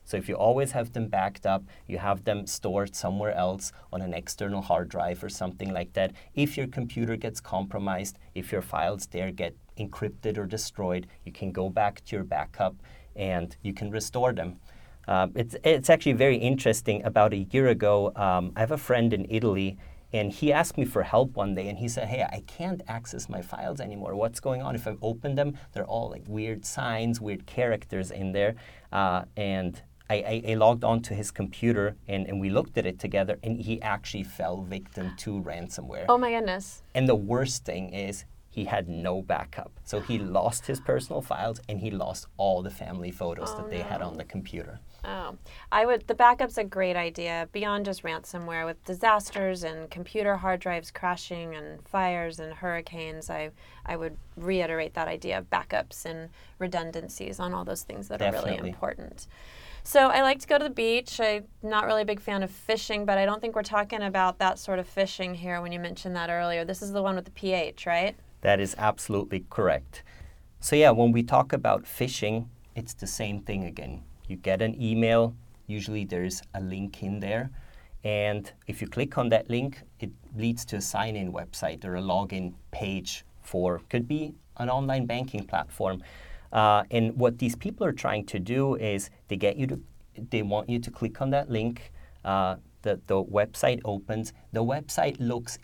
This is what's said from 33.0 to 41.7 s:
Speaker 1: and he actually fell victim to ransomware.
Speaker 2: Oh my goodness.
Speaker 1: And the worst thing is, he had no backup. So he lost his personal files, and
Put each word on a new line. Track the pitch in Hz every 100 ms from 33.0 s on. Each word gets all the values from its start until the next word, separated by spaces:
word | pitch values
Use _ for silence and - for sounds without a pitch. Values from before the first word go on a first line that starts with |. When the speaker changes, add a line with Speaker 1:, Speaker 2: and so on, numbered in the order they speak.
| 98 98 95 104
Speaker 1:
and | 110 117
he | 104 110
actually | 107 104 - 104
fell | 95 - 82 92
victim | 92 95 - - 92 -
to | 110 101
ransomware. | 82 85 85 - 64 - 87
Speaker 2:
Oh | 247
my | 247
goodness. | 233 208 190 196 - -
Speaker 1:
And | 131 131
the | 110
worst | 98 123 135 -
thing | - 85 92
is, | 95 98 101 - - -
he | - 101
had | 101 87
no | 82 87 92
backup. | 92 80 - - - - -
So | 107
he | 101 113
lost | 98 92 101 117 -
his | 135
personal | - 131 131 151
files, | - - 110 110
and | -